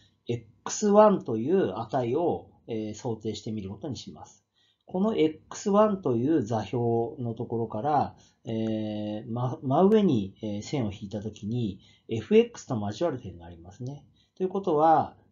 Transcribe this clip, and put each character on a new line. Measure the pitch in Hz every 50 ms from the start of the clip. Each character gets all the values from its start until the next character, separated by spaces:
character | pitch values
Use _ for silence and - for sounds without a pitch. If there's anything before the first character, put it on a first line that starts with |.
| _ _ _ _ _ -
エ | 117
ッ | 120 - - _ _ -
ク | -
ス | - - 214 208
ワ | 202 208 214 208
ン | 190 160 -
と | 139 113 110
い | 117 147
う | 185 196 156 101 92 110
値 | 120 - - 135 123 117 127
を、 | 160 175 151 95 85 - - - _ _ -
え | 117 110 107 107
ー、 | 107
想 | - - 120 113
定 | 110 - 127 101
し | -
て | - 117
み | 110 110
る | 95 95
こ | 101
と | - - 151
に | 113
し | - - -
ま | 76 85 -
す。 | - - _ _ _ _ _ _ _ _ _ _
こ | - - 180
の | 196 220 -
エ | - 156
ッ | 156 - - _ -
ク | - -
ス | - 208
ワ | 196 208 214 208
ン | 196 190
と | - 143 120
い | 113 120 147
う | 165 147
座 | 107 101 113 110 101
標 | - - 120 120 117 117 117 117 113 - -
の | 123 117 110
と | 117 117
こ | - 117 113
ろ | 117 110
か | 110 107
ら、 | 117 147 151 135 113 95 - - - _ _ _ -
え | - 113 110 113 110 110 110 107 107 107 107 107 104 107 107 131
ー、 | 120
ま-、 | 113 120 123 123 156 -
真 | - 131 135 160 185
上 | 202 220 214
に、 | 202 175 131 107 95 95 - -
え | 113 107 104 104
ー、 |
線 | 104 - 156 139 113
を | 101
引 | 95 - 110 95
い |
た | 113 104
と | 98 110
き | - - -
に、 | 101 117 123 117 98 - - _ _ _ _ _ -
エ | 113 110
フ | - - 208
エ | 226
ッ | 233 240
ク | - -
ス | -
と | - 131
交 | 107 104 101 104 - 170
わ | 170 135
る | 113
点 | - 95 85
が | - 85
あ | 87
り | 87 82
ま | 85 92
す | - - 123
ね。 | 131 147 147 - _ _ _ _ _ _
と | -
い | 185
う | 185
こ | 190 196
と | 196 180 156
は、 | 147 156 165 160 151 - - - _ _ _